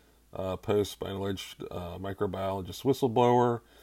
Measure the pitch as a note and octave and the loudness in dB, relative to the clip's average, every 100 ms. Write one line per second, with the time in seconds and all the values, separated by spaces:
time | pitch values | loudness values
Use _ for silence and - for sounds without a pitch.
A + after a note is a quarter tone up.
0 | _ _ _ - F#2+ F#2 - G#2 G2 - | _ _ _ -8 -6 -4 0 2 2 -4
1 | F#2 G2 G2 G2 - - - F#2 F2 F#2 | -8 -4 -4 -6 -8 -12 -12 -10 -10 -8
2 | G2 F#2+ G2+ F#2 G2 G2 F2+ F2+ C3+ C3+ | -8 -4 -4 -2 -4 -4 -6 -4 0 2
3 | C3 A2+ B2 B2 A#2+ A#2+ _ - | 2 4 6 6 4 2 _ -20